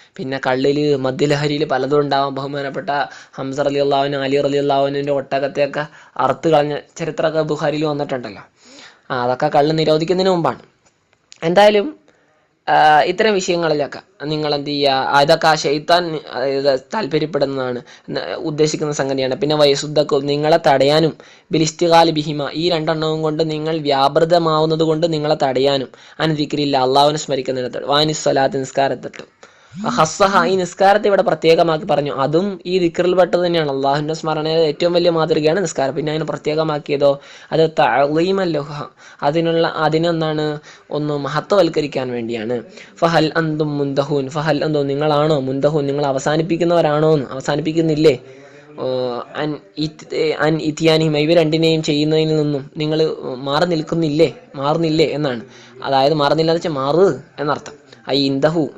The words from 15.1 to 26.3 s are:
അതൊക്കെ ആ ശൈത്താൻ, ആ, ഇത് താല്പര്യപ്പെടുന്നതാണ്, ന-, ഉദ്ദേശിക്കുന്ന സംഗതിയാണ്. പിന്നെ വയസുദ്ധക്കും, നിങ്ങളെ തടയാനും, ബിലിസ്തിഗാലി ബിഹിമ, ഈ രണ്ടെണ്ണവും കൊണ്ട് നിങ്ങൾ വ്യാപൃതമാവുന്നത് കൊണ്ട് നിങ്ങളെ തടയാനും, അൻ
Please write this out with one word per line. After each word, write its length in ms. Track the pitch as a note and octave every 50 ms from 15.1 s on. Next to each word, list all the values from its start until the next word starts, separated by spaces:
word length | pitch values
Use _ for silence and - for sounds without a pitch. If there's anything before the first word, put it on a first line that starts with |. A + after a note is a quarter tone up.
| C#3
അതൊക്കെ 360 | C#3+ C#3+ D3+ D#3+ D#3+ - D#3+
ആ 60 | D#3
ശൈത്താൻ, 500 | D#3 - D#3 C#3+ D3+ D3+ - E3+ F3 F3+ E3 D#3 C#3+ - -
ആ, 100 | - B2 B2+
ഇത് 260 | C#3 C3+ C#3 C#3 C#3+ C3+ C3 - - -
താല്പര്യപ്പെടുന്നതാണ്, 880 | A3 G#3 - D#3+ D3+ D#3 D3+ - C#3+ C#3+ C#3 C3+ C3+ B2+ B2+ B2 A#2+ B2 - - - _ -
ന-, 160 | D3 C3+ - E2+ G2 -
ഉദ്ദേശിക്കുന്ന 540 | - D#3+ D3+ D3+ D#3 D#3 - - D#3 D3+ D3
സംഗതിയാണ്. 440 | D#3 C#3 C3+ C3+ C3+ C3 B2+ B2+
പിന്നെ 200 | - - D3 D3+
വയസുദ്ധക്കും, 680 | D3+ D3 C#3+ C#3 C#3+ D3 D3+ D3 D3+ D3 - D3+ C#3 C#3
നിങ്ങളെ 320 | C#3+ C#3+ D3 D3+ D3+ E3 E3 -
തടയാനും, 480 | D#3 C#3 C3+ C3+ C#3+ D3+ D#3+ E3 D3+ - - - - - - _ -
ബിലിസ്തിഗാലി 600 | F3 D#3+ D#3+ D#3 - - F3 E3+ E3 E3 E3 E3
ബിഹിമ, 400 | D#3+ D#3 C#3+ D#3+ D3 D3 C#3 A#2+ -
ഈ 120 | D3+ E3+ F3+
രണ്ടെണ്ണവും 520 | F3 D#3 D#3 E3 D#3+ D#3 D#3 D#3 D#3 D#3 D#3
കൊണ്ട് 220 | D#3 D3+ D#3 D#3+ D#3
നിങ്ങൾ 260 | D#3 D3+ D3+ D#3+ E3 D#3+
വ്യാപൃതമാവുന്നത് 1040 | D3 C#3+ C#3 C3+ C3+ C#3+ D3 D#3+ E3 E3 F3 E3+ E3 D#3+ D#3 D#3 D#3 D#3+ D#3+ D#3+ D#3+
കൊണ്ട് 240 | D#3+ D#3 D#3 E3+ E3+ D#3+
നിങ്ങളെ 260 | D3+ D3 D3+ D#3 D3+ D3
തടയാനും, 480 | C3+ B2+ C3 C3+ C#3 C#3 C3+ B2 - - - - - - -
അൻ 140 | D#3 D#3+